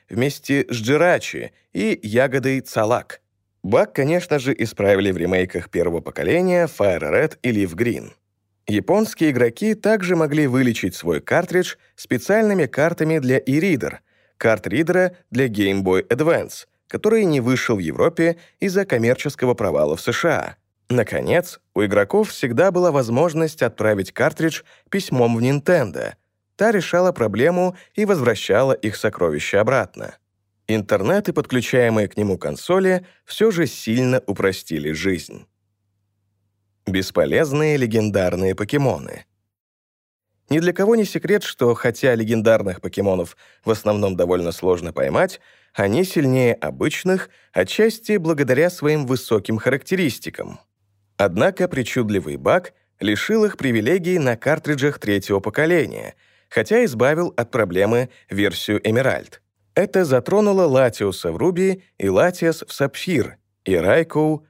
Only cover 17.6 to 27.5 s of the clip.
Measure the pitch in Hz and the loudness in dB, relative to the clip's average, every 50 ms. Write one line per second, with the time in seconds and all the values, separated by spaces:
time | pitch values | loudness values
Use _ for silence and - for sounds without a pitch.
17.6 | - - 117 98 87 78 65 64 95 170 170 - 165 170 170 170 - _ _ - | 2 0 -2 -2 -2 -4 -2 0 0 0 2 2 0 0 0 -2 -8 _ _ -6
18.6 | - 196 180 202 190 190 139 117 117 117 127 - - 147 - - 127 123 120 - | -4 -2 0 -2 -2 0 0 0 2 2 0 0 -2 -8 -6 -2 0 0 0 2
19.6 | 107 92 73 76 76 73 78 - - - 117 - - 170 139 92 - - - _ | 0 0 2 2 2 2 0 -2 -2 -4 -4 0 0 0 0 0 -2 -6 -10 _
20.6 | _ _ _ _ _ - 123 123 107 - - 71 64 78 123 175 175 - - - | _ _ _ _ _ -2 0 0 0 0 -2 -4 -2 0 0 0 0 -2 -10 -20
21.6 | _ _ - 92 104 98 101 104 101 95 - 208 214 202 - - - 123 117 127 | _ _ -2 -2 0 2 2 2 2 2 2 0 0 0 -4 -6 -4 -4 0 2
22.6 | 175 196 180 180 180 175 143 139 123 110 117 131 165 175 147 160 165 156 - - | 2 2 2 2 2 2 2 2 0 0 2 2 2 2 2 0 -2 -2 -2 -2
23.6 | 131 117 - - 104 107 107 98 95 - - - 123 156 156 - 160 165 151 - | -2 -2 -2 0 0 0 0 0 -2 -6 -2 -2 -2 -2 0 0 -4 -2 -2 -4
24.6 | - _ - _ _ - - 202 185 - - 127 120 117 117 113 120 131 143 143 | -14 _ -20 _ _ -6 -6 -4 -4 -2 0 2 2 2 2 2 0 0 0 0
25.6 | - - 180 160 127 98 69 64 57 50 - _ _ _ _ _ _ _ _ - | 2 2 2 2 2 -2 -4 -8 -8 -8 -10 _ _ _ _ _ _ _ _ 0
26.6 | 196 233 208 196 160 - - 175 180 185 180 - 117 107 95 107 131 165 | 0 2 2 2 -2 0 0 2 2 2 2 0 -2 0 0 2 2 2